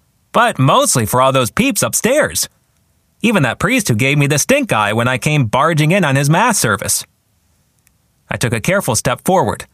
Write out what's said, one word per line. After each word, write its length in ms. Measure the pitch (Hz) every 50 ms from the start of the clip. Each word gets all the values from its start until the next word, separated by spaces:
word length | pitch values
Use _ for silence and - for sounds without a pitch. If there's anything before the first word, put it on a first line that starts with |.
| _ _ _ _ _ _
But 280 | - 202 233 240 - -
mostly 480 | 131 139 175 240 294 220 - 131 113 104
for 140 | - 127
all 100 | 131 -
those 180 | 135 135 123 110
peeps 320 | - - 220 277 233 -
upstairs. 640 | - 117 - - - 208 262 302 269 104 78 - - - - _ _ _ _ _ _ _ _ _ _ _ _ _
Even 200 | - 214 233 190 143
that 140 | 120 107 -
priest 300 | - 185 254 262 202 -
who 80 | 120
gave 220 | 104 123 135 143 147
me 100 | 143 139
the 100 | 151 143
stink 340 | - - 262 285 285 202
eye 220 | 151 113 107 101 107
when 140 | 113 117 127
I 100 | 131 123
came 280 | - 156 151 151 135
barging 440 | 107 - 123 147 160 170 147 151 151
in 160 | 180 202 180
on 100 | 147 131
his 140 | 135 143 143
mass 300 | 160 175 220 254 214 -
service. 440 | - 120 101 - - - - - - - _ _ _ _ _ _ _ _ _ _ _ _ _ _ _ _ _ _ _ _ _ _ _ _
I 80 | 127 110
took 160 | - 120 113
a 80 | 113
careful 340 | - - 180 202 - - 117
step 260 | - - 135 123 120 -
forward. 400 | - 185 185 147 104 85 - - -